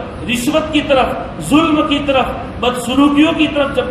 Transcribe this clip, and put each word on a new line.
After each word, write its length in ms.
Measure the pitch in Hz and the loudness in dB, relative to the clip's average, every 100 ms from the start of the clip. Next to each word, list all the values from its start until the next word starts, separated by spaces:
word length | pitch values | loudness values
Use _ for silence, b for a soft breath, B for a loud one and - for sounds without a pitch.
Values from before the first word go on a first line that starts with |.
| - - 185 | -10 -8 -4
رشوت 440 | 240 294 311 311 | -2 0 0 0
کی 80 | 294 | -2
طرف، 260 | 285 262 233 - - - | 2 2 0 -2 -8 -8
ظلم 480 | 156 285 330 302 294 | 2 2 4 2 2
کی 100 | 285 285 | 0 0
طرف، 180 | 262 - - - - | 0 0 -4 -10 -4
بدسلوکیوں 720 | 240 247 - 269 294 285 320 | -4 -2 -2 2 4 4 2
کی 140 | 330 302 | 2 0
طرف 220 | 285 277 - | 0 -2 -2
جب 80 | 247 | -2